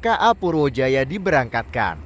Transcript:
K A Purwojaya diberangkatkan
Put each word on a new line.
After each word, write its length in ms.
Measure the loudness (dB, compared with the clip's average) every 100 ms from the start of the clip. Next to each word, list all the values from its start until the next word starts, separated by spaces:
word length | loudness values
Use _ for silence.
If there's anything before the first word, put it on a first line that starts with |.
K 120 | 0 2
A 180 | 2
Purwojaya 680 | 2 0 0 0 0 0 2
diberangkatkan 920 | 0 -2 0 2 2 -4 -4 -4 -4 -4